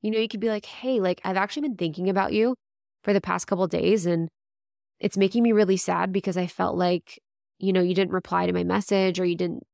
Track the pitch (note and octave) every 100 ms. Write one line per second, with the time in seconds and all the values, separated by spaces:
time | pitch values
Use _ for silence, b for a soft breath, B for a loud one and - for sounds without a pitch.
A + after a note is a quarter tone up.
0 | G#3+ A3 A3+ A3 A3+ G#3+ - - B3 B3+
1 | F#3 F3+ - F#3+ G3+ - D4 G#3 E3+ D#3
2 | F#3 F#3+ F#3+ G#3+ A3+ B3+ _ _ _ _
3 | - G3+ F#3 F3+ - F#3 F#3 E3 E3+ G#3+
4 | F3 E3+ E3 _ _ _ _ _ _ _
5 | F#3+ - G3 A3 A#3 G#3+ G3+ F#3+ - F3
6 | F#3 F#3+ F#3+ F3+ F3 - F#3 F3 F3+ F3
7 | _ - _ _ _ _ F#3+ F#3 F3+ F3+
8 | F#3+ F#3 - F3+ F3+ F3+ F3 F#3+ G3+ G3
9 | F#3+ F3+ F3+ E3+ F3+ E3 -